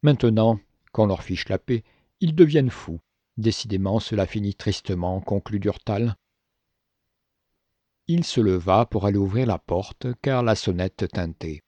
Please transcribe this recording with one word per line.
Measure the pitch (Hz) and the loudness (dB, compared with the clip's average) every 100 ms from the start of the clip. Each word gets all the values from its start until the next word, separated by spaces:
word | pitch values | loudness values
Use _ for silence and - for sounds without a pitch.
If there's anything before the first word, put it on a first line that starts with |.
Maintenant, | 147 139 120 110 113 107 _ _ _ | 4 4 4 4 4 2 _ _ _
qu'on | - 107 | 0 0
leur | 92 | 0
fiche | - 92 - | -4 -8 -4
la | 98 | -6
paix, | - 120 - _ _ _ | -2 -4 -4 _ _ _
ils | 170 156 | -2 6
deviennent | 165 151 131 | 6 6 0
fous. | - - 82 _ _ _ - | -4 -10 -12 _ _ _ -2
Décidément, | 110 104 113 98 95 107 | -2 -2 -4 -2 0 -2
cela | - 107 95 | -2 -2 -2
finit | 110 101 | -2 -4
tristement, | 95 - 98 - 92 87 92 | -4 -4 -6 -4 -4 -2 -4
conclut | - 101 - 104 | -2 -4 -2 -4
Durtal. | 98 - - 104 117 101 _ _ _ _ _ _ _ _ _ _ _ _ _ _ _ _ _ _ - | -2 -4 -4 -2 -2 -4 _ _ _ _ _ _ _ _ _ _ _ _ _ _ _ _ _ _ -2
Il | 170 | -2
se | 165 - | 0 0
leva | 107 92 87 98 117 | 2 0 2 2 2
pour | 110 101 | 0 0
aller | 101 | 2
ouvrir | 98 107 127 | 0 0 0
la | 90 | -2
porte, | - 90 101 - 123 120 | -2 -4 -4 -10 -8 -6
car | - 127 | -2 0
la | 120 107 | 2 0
sonnette | - 87 92 - 92 | 0 -2 -2 -4 -6
tintait. | - 85 82 82 73 | -4 -6 -8 -12 -12